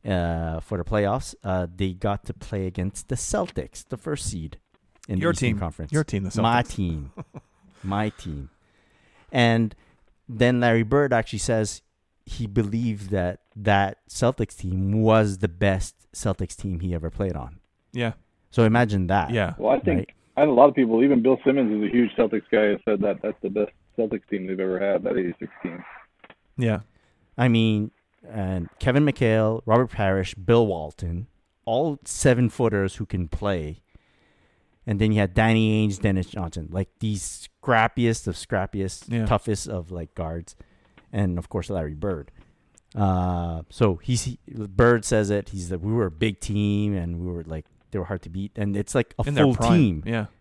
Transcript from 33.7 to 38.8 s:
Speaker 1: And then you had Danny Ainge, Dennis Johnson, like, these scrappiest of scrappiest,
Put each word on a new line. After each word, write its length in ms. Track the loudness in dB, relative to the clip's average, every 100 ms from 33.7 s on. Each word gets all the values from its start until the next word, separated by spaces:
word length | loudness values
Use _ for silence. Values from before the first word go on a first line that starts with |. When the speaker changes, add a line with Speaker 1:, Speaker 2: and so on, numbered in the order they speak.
| -12 _ _ _ _ _ _ _ _ _ _ -6
Speaker 1:
And 120 | 0
then 120 | 2
you 80 | 4
had 140 | 2
Danny 520 | 2 4 4 4 2 0
Ainge, 140 | 0
Dennis 260 | 0 0 -2
Johnson, 400 | -8 -8 -10 -8
like, 180 | -6 -6 _
these 480 | -6 -4 -8 -12 -18 _
scrappiest 640 | 2 4 4 2 0 0 -4
of 100 | -8
scrappiest, 680 | -4 -4 -2 -4